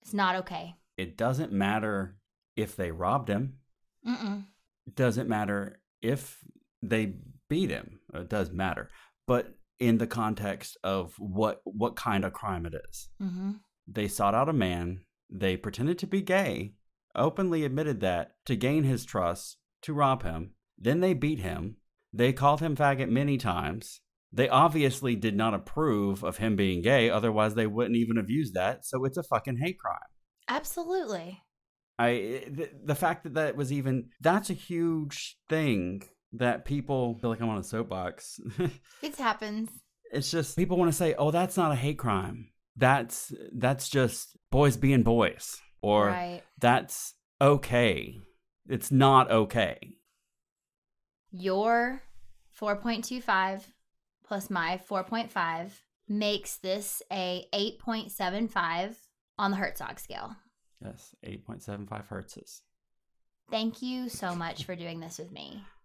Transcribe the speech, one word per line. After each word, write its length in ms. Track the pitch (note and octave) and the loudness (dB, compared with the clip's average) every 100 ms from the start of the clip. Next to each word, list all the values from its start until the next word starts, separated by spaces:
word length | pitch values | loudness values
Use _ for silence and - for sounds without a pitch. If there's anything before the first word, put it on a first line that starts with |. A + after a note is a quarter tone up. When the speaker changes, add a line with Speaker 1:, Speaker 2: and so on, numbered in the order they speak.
Speaker 1:
It's 120 | - | -6
not 220 | G3+ F#3+ F#3 | 0 2 2
okay. 380 | F#3 E3+ E3+ - _ - | -2 -10 -12 -16 _ -8
Speaker 2:
It 200 | F2 - | -8 0
doesn't 360 | A#2 C3 D#3+ | 0 0 0
matter 640 | G2 G2 A2 G#2+ G2+ F#2 - _ _ _ - | 2 2 2 0 -2 -4 -10 _ _ _ -6
if 180 | G#2+ - | -4 -2
they 140 | F2+ | -4
robbed 380 | E2 F2+ C3+ B2 | -2 0 0 0
him. 300 | G2+ C3+ - _ _ _ _ A#3 | -2 -2 -8 _ _ _ _ -6
Speaker 1:
Mm-mm. 380 | A#3+ A3 G3+ G3 _ _ _ - | -4 -2 -6 -8 _ _ _ -12
Speaker 2:
It 80 | - | 0
doesn't 320 | B2+ A2 A#2 | 0 2 0
matter 520 | G#2+ G2+ G2+ G2+ - _ _ | 0 0 -2 -4 -12 _ _
if 360 | A2 C#3 - - - - _ - | -4 -4 -6 -18 -20 -20 _ -10
they 320 | - A2+ G#2+ F#2+ - - - | -2 0 0 -4 -14 -16 -4
beat 220 | D#3 E3 | 0 0
him. 300 | B1 - - _ | -2 -8 -20 _
It 140 | E2+ F2+ | -10 -4
does 220 | G#2+ F2 | -2 -2
matter. 400 | F2+ F#2+ B1+ - - - _ - | -2 -2 -2 -8 -14 -20 _ 0
But 280 | B2 - - _ - | 0 0 -12 _ 0
in 200 | B2 A2+ | 4 4
the 80 | A2+ | 2
context 680 | A#2 A2 G#2 G#2 F#2+ - - | 0 -2 -2 -4 -4 -8 -8
of 320 | F#2 G2 F2 - | -2 -2 -2 -8
what, 420 | G2+ F#2 A2 - | -6 0 0 0
what 320 | - G2+ A#2+ - | -8 -2 -2 -2
kind 280 | A#2+ G2 | -2 0
of 80 | F#2 | -2
crime 320 | - G#2+ F2+ E2+ | -4 -6 -4 -6
it 80 | - - | -8 -10
is. 180 | - - - | -14 -14 -8
Speaker 1:
Mm-hmm. 300 | F#3+ F3+ G3 G#3 _ _ - | -6 -4 -6 -6 _ _ -10
Speaker 2:
They 220 | G#2 G2+ | -4 -4
sought 260 | - G2+ | 2 2
out 140 | A2 C#3+ | 4 2
a 60 | |
man. 460 | D3+ F#2 F2 F2 F#2 - _ _ | 2 2 0 -4 -6 -12 _ _
They 260 | F#2+ G2 F#2 | -2 0 0
pretended 400 | G#2 G2 C#3+ F3 | -4 -2 -2 -2
to 80 | - | -2
be 160 | G3 | -2
gay, 520 | G3 F#3+ E3 C#2 G2+ - _ _ _ | 2 0 0 -2 -6 -12 _ _ _
openly 500 | - C#3 - F#3 E3 | 0 0 2 0 0
admitted 360 | C#3+ C3+ D3+ A2 | 0 0 -2 0
that, 360 | F#2+ F2 - _ - | 0 0 -4 _ -4
to 100 | A2+ | 0
gain 280 | B2 D#3 | 2 2
his 200 | C3+ B2 | 2 0
trust, 540 | - G#2 F2 F2+ - - _ _ | -2 0 0 -2 -8 -18 _ _
to 100 | - | -6
rob 300 | D3 C#3 B2+ | 2 2 2
him. 300 | F2 D#2+ F#2 - _ - | -2 -6 -8 -14 _ -4
Then 220 | G#2 D#3+ | 0 4
they 120 | F#3 | 4
beat 280 | D#3 D3 C#3+ | 2 0 -2
him. 360 | F2+ D#2+ F#2 - _ _ _ | -4 -4 -8 -10 _ _ _
They 200 | G#2 B2 | 2 2
called 280 | C3+ C#3+ D#3 | 4 4 4
him 140 | D#3+ | 0
faggot 360 | C#3+ C#3+ C3+ C3+ | 2 2 2 2
many 260 | A#2 C#3+ C3+ | 2 2 0
times. 640 | A2 E2+ D2+ G2 - - _ _ _ | 0 -2 -2 -6 -10 -18 _ _ _
They 160 | A2+ C3+ | 0 4
obviously 640 | B2+ D#3+ D#3 C#3 - C3 | 6 6 6 2 2 -2
did 220 | A2 A2 G2+ | 0 0 2
not 160 | A2+ | 2
approve 720 | G2+ - D3+ D#3 G#2 G2+ G2 | 0 -4 0 2 2 2 0
of 140 | E2 - | -4 -2
him 180 | A2 G2+ | 0 2
being 240 | G2 F2 | 2 2
gay, 300 | G2+ C3+ A2+ | 4 4 4
otherwise 440 | G2+ A2+ G#2+ G#2+ | 2 2 2 2
they 120 | G#2+ G#2+ | 2 0
wouldn't 300 | G#2+ A2 A#2 | 0 2 2
even 200 | A#2 A2+ | 2 0
have 140 | G2+ | 0
used 240 | C#3 C3 | -2 -2
that. 320 | F#2 F#2+ C3 - | 0 -2 -2 -6
So 180 | C3 | -4
it's 120 | C3+ D3+ | -2 -4
a 40 | |
fucking 340 | - A#2 - B2 | -2 -2 0 -4
hate 200 | E3 F#3 | -4 -4
crime. 200 | F#2+ - - _ _ _ - | -6 -8 -12 _ _ _ -6
Speaker 1:
Absolutely. 920 | C4+ - - E4+ F#4+ C4+ F#3 E3+ F#3+ _ _ _ _ _ - | -6 -4 -8 -4 -4 -2 -6 -8 -16 _ _ _ _ _ 0
Speaker 2:
I, 460 | A#2+ A#2+ G2+ C3 - | 2 2 -2 -6 -8
the, 220 | C#3+ D#3+ - | -10 -10 -8
the 100 | G2+ | -4
fact 300 | C#3+ E3+ E3 | 0 2 0
that 100 | D#3+ | -4
that 220 | C#3 D3+ B2+ | -2 -2 -2
was 160 | C3 | -2
even, 380 | C#3+ C3+ B2+ A#2 - | -2 0 0 -2 0
that's 300 | D#3+ G3 G3+ | 2 4 0
a 40 | |
huge 840 | F#3 - E3+ E3+ D#3+ D3 - - - - | -6 -4 -2 0 0 -4 -8 -12 -12 -2
thing 540 | D#3+ D3+ G#2 F2+ G2 - _ _ | 2 4 2 0 -6 -12 _ _
that 320 | A2+ B2 G#2+ - | -2 0 0 -2
people 500 | C#3+ C#3+ C3+ A#2+ A2+ | -4 -2 0 0 -2
feel 100 | A#2 | -4
like 100 | A2+ | -2
I'm 80 | A#2 | -2
on 100 | G#2 | -2
a 40 | |
soapbox. 760 | F#2 A2 G#2 F#2 F2+ - - - - G2 F3 | -4 -4 -4 -4 -6 -8 -16 -14 -10 -2 -4
<laughs> 0 | - _ - | -4 _ -12
Speaker 1:
It 140 | D4+ C#4+ | -10 -4
happens. 540 | A#3+ G#3 G#3+ G#3+ A3+ - _ _ - | -2 -2 -4 -6 -8 -10 _ _ -6
Speaker 2:
It's 180 | C#3 C3+ | -4 0
just 260 | E3+ D3 - | -2 0 0
people 200 | F3+ F3+ | 2 4
wanna 160 | E3+ | 4
say, 220 | D3+ E3+ | 4 2
"Oh, 160 | - D3+ | 2 2
that's 260 | E3+ F3+ F#3+ | 4 2 2
not 160 | E3 | 2
a 40 | C#3 | 2
hate 220 | C#3 D3+ | 0 -2
crime. 520 | B2 G2 F#2 - - _ _ - | 0 0 -2 -8 -14 _ _ 2
That's, 560 | B2+ C#3 A#2+ - - - - - | 4 4 2 -8 -10 -12 -10 -2
that's 320 | B2 C3+ - | 0 0 0
just 480 | C#3 A#2+ - - _ - | 2 2 0 -12 _ 0
boys 260 | C3 C#3+ A#2 | 6 6 6
being 260 | C3+ C3 | 6 6
boys." 540 | A2 A#2 G2 - - - - - | 8 6 4 0 -12 -14 -16 -4
Or 260 | G#2 G#2 G#2 | 4 6 6
Speaker 1:
Right. 340 | F#2 F3 F3 - - | 2 -4 -8 -14 2
Speaker 2:
"That's 540 | A#2+ B2 - - - - _ - | 4 4 2 -8 -10 -14 _ 4
okay." 760 | C#3 C#3+ - A#2+ A#2 D2+ G#1 - - _ _ _ - | 6 6 4 4 4 2 -4 -14 -20 _ _ _ -6
It's 220 | B2+ - | -4 4
not 400 | C3+ C3+ C3+ C3 | 6 10 10 8
okay. 600 | A2+ G2+ A#2+ F#2 A#1 - - _ _ _ _ _ _ _ _ _ _ _ _ _ | 4 4 2 0 -2 -14 -20 _ _ _ _ _ _ _ _ _ _ _ _ _
Speaker 1:
Your 680 | F#3 F#3 F#3+ A3 A#3 B3 C4 - - - - _ | -6 0 2 4 4 2 -4 -10 -16 -18 -20 _
four 240 | - G#3+ G3+ | -6 -2 -2
point 280 | A#3 A3+ | -2 -2
two 160 | A3+ B3 | -4 -6
five 460 | A#3 F#3+ F#3+ G3 - _ _ _ _ _ - | 0 2 2 -2 -12 _ _ _ _ _ -8
plus 220 | G3 G3 | -6 -2
my 280 | F#3 E3 F#3 | -2 -2 -4
four 260 | - G3 | -4 -6
point 260 | F#3 A3+ A3 | -4 -4 -4
five 480 | G3 E3 E3 F#3 - _ _ - | -2 -2 -4 -8 -14 _ _ -6
makes 480 | G#3 G#3 G#3 - - | -2 0 -2 -6 -8
this 440 | F#3 G3+ G3+ - - | -4 -4 -6 -10 -8
a 340 | G3 F3+ F3+ - | -6 -4 -6 -6
eight 260 | G3+ G#3+ - | -4 -4 -6
point 340 | - A3 - | -6 -6 -6
seven 360 | - F#3 G3 A3+ | -4 -4 -2 -2
five 480 | G3 E3+ E3+ G3 A#3 _ _ _ - | -2 -2 -2 -4 -8 _ _ _ -2
on 120 | G3 | 0
the 60 | G3 | 0
Herzog 420 | F#3+ - - - | -2 -6 -10 -12
scale. 360 | - - - G#3+ _ _ _ _ | -12 -12 -12 -14 _ _ _ _
Speaker 2:
Yes, 300 | G#2 - - _ | -16 -16 -20 _
eight 220 | - G2+ | -16 -14
point 180 | G#2+ A2+ | -14 -16
seven 240 | - G2+ G2+ | -12 -12 -10
five 220 | G#2+ G2+ | -12 -10
hertzes. 520 | G2 G2 - - - _ _ _ _ _ _ _ _ - | -12 -12 -18 -20 -20 _ _ _ _ _ _ _ _ -6
Speaker 1:
Thank 320 | A3 A3+ - | -4 -4 -6
you 260 | B3+ B3+ B3 | -8 -6 -8
so 260 | - F#3 | -8 -6
much 300 | F3 E3 - | -6 -6 -8
for 100 | - | -10
doing 260 | F3+ E3+ E3 | -10 -10 -10
this 180 | E3 - | -12 -14
with 120 | F3 | -14
me. 320 | G3 C#2+ G#3 G3 - | -16 -16 -16 -18 -20